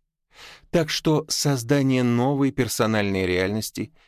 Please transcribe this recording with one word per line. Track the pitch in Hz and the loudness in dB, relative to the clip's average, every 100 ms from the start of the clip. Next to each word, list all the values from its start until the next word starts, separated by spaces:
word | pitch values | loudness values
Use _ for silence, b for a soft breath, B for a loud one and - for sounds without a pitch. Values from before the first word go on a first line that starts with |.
| _ _ _ B B B B | _ _ _ B B B B
Так | 170 156 | -2 0
что | - 165 151 - | -2 0 0 0
создание | - 147 135 117 143 135 127 | -2 -2 -2 0 0 2 2
новой | 123 120 127 143 139 | 2 2 2 2 0
персональной | 135 117 - 110 107 101 95 92 | 0 -2 0 0 2 0 0 0
реальности | 90 92 107 - - 107 b | 0 0 -2 -6 -8 -10 b